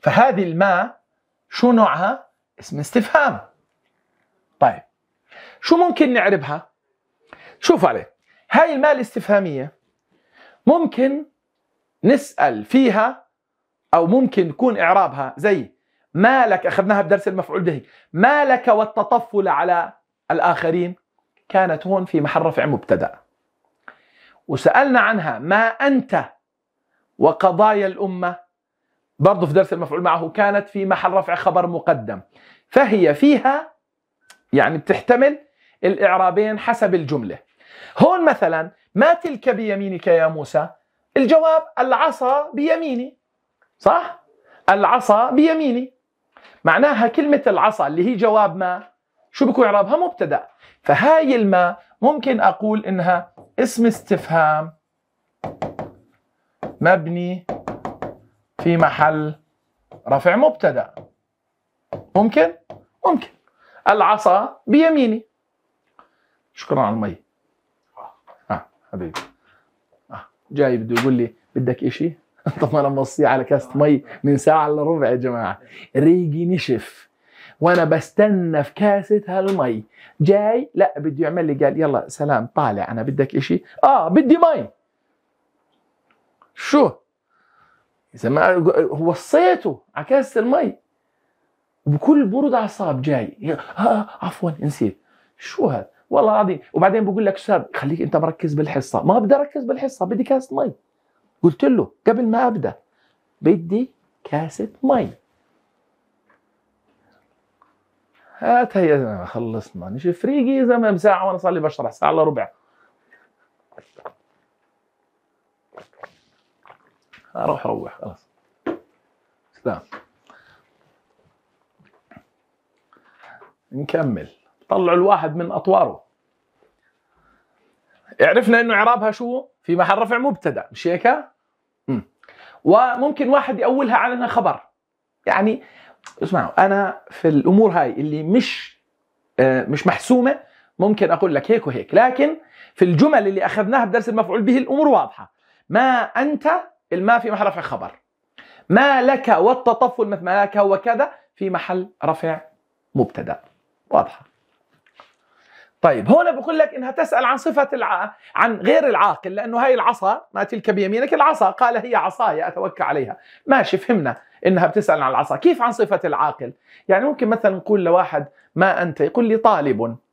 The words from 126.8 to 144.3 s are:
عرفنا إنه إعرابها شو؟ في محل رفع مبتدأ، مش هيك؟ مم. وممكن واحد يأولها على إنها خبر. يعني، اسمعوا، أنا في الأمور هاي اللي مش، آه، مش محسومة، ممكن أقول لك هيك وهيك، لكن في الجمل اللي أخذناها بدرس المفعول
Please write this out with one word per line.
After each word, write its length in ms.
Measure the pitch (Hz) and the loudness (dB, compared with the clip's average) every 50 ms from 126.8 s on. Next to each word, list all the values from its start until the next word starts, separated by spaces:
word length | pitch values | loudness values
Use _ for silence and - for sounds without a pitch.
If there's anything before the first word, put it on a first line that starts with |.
| _ _ _ _ _ _ _ _ _ _ _ _ _ _ _ _ _ _ _ _ _ _ _ _ _ _ - _ | _ _ _ _ _ _ _ _ _ _ _ _ _ _ _ _ _ _ _ _ _ _ _ _ _ _ -2 _
عرفنا 380 | - 151 - 226 233 196 233 233 | 2 2 4 2 2 4 4 2
إنه 140 | 233 233 226 | 4 2 2
إعرابها 380 | 202 208 233 240 233 208 214 | 2 4 2 2 2 0 -4
شو؟ 340 | 208 - 247 240 247 262 269 _ _ _ _ | -4 -4 -8 -8 -8 -8 -10 _ _ _ _
في 120 | - 170 | -4 0
محل 220 | 175 180 165 196 208 | 0 2 2 2 0
رفع 200 | 233 190 240 233 | 0 -2 -2 -2
مبتدأ، 500 | 254 285 208 - - 165 143 - - - | -2 -2 -4 -2 -6 -6 -6 -6 -10 -12
مش 160 | - - - 170 | -18 -8 -4 -4
هيك؟ 380 | 175 175 - 233 262 302 294 - _ _ _ _ _ _ _ _ _ _ _ - | -4 0 2 0 0 0 -4 -14 _ _ _ _ _ _ _ _ _ _ _ -6
مم. 140 | 135 110 - _ _ _ _ - - _ - - - _ _ | -6 -6 -6 _ _ _ _ -20 -20 _ -20 -20 -20 _ _
وممكن 640 | 147 180 214 254 254 240 247 262 294 294 - 294 240 | 4 4 4 4 2 0 -2 -2 -4 -2 -2 -2 2
واحد 300 | 269 285 - - 262 180 | 2 0 0 -2 -6 -2
يأولها 380 | - 214 254 269 277 220 220 - | -2 0 0 0 0 0 0 0
على 160 | 208 247 247 | 0 0 -4
إنها 140 | 240 247 240 | -4 -6 -2
خبر. 320 | - 233 202 175 139 - - _ _ _ _ _ _ _ _ _ _ _ _ | -2 0 0 0 -2 -4 -10 _ _ _ _ _ _ _ _ _ _ _ _
يعني، 380 | 196 95 - 196 214 226 262 - - _ - - - _ _ _ - - - - | -2 0 0 0 0 -2 -4 -8 -18 _ -20 -20 -20 _ _ _ -20 -10 -8 -6
اسمعوا، 420 | 190 190 165 107 78 - - 185 | -2 -2 -2 -2 0 2 2 4
أنا 360 | 196 196 202 202 185 - - _ - | 4 4 0 0 -2 -4 -10 _ -20
في 180 | - - - 165 | -20 -2 0 2
الأمور 440 | 156 143 131 156 185 202 226 214 | 2 4 4 4 4 6 4 4
هاي 200 | 175 180 147 120 | 4 2 0 -2
اللي 320 | - - 139 151 151 151 156 | -2 -6 -6 -6 -4 -6 -2
مش، 560 | 160 190 254 - - - - - - _ _ _ _ _ _ _ _ _ _ _ _ _ - | 0 0 0 0 0 -6 -10 -14 -18 _ _ _ _ _ _ _ _ _ _ _ _ _ 2
آه، 260 | 127 131 131 131 - | 2 2 2 0 -2
مش 220 | - 139 147 - 185 | -4 -6 -2 0 -2
محسومة، 520 | - - - - 254 254 240 262 294 - - _ _ _ _ _ _ _ | -2 -2 0 0 0 2 2 0 -2 -4 -8 _ _ _ _ _ _ _
ممكن 320 | 185 202 214 208 208 165 | 0 0 0 0 2 0
أقول 240 | 170 - 196 185 156 | 0 0 0 0 0
لك 160 | 139 139 - | -2 0 0
هيك 160 | 220 226 - 151 | 0 0 0 -4
وهيك، 260 | 123 120 95 - - | -6 -6 -8 0 2
لكن 440 | 190 233 254 254 254 277 302 320 320 - _ _ - - - _ | 2 2 2 2 0 -2 -2 -2 -6 -12 _ _ -20 -20 -20 _
في 100 | - 190 | 0 0
الجمل 420 | 180 175 147 254 302 302 247 208 196 | 2 4 4 4 4 4 2 2 0
اللي 180 | 196 190 185 | -2 -2 -4
أخذناها 400 | 180 - 208 208 190 247 269 240 | -4 -2 -2 -2 0 0 0 0
بدرس 240 | 208 180 233 208 240 | 0 -2 -2 -2 -2
المفعول 320 | 214 220 - 175 | -2 -2 -2 -2